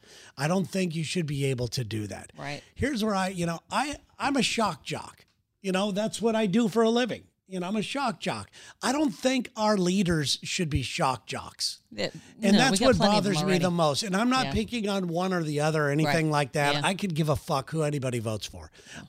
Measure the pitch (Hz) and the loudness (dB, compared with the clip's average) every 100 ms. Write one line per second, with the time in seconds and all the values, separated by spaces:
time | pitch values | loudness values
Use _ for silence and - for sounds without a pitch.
0 | - - - - 151 185 175 190 180 160 | -20 -20 -18 -4 0 0 -2 -2 -2 -4
1 | 151 180 151 143 139 127 123 - 110 107 | -4 -4 -4 -2 -2 -2 -4 -4 -6 -6
2 | 104 - - - 143 143 - - 262 247 | -6 -10 -16 -12 -10 -12 -12 -4 -2 0
3 | 220 190 190 185 170 165 - 202 294 - | 0 0 -2 -2 -4 -4 -4 -4 -2 -6
4 | _ - 233 277 - - 208 151 - 135 | _ -6 -2 0 0 0 0 -2 -8 -8
5 | - - _ _ _ _ 196 185 208 196 | -10 -18 _ _ _ _ -2 0 0 0
6 | 208 - 226 220 220 208 226 214 226 233 | -2 0 0 2 2 2 2 4 4 4
7 | 240 120 - _ - 185 180 220 - 269 | 0 -4 -12 _ -12 -6 -4 -4 -4 -2
8 | 262 180 185 117 95 - - - 202 285 | -4 -4 -6 -6 -10 -18 -20 -6 -2 2
9 | 302 170 254 262 - - 214 214 175 190 | 0 0 0 0 -2 0 2 4 4 2
10 | 175 160 135 - 160 - 165 143 120 - | 2 2 0 -2 -4 -4 -2 -2 -2 -2
11 | 139 127 - 131 - - - - _ 214 | 0 -2 -6 -10 -10 -6 -6 -6 _ -6
12 | 190 - - - 220 214 262 196 262 214 | -6 -6 -18 -2 4 6 6 6 6 6
13 | 208 208 202 165 196 185 180 170 156 135 | 4 4 2 0 2 2 2 2 2 2
14 | 214 185 240 262 185 196 214 240 202 196 | 0 0 2 2 0 -2 -2 -4 -2 -2
15 | 175 165 185 180 156 147 156 156 147 143 | -2 -2 0 0 -2 0 0 2 2 2
16 | 156 165 156 147 139 156 143 143 151 190 | 2 2 2 0 0 0 2 2 0 -2
17 | 202 156 156 131 - 139 - 160 147 147 | -2 0 0 0 -2 -4 -2 -2 -2 -2
18 | 127 120 113 107 - 90 82 - - - | -4 -4 -4 -6 -8 -14 -18 -20 -20 -18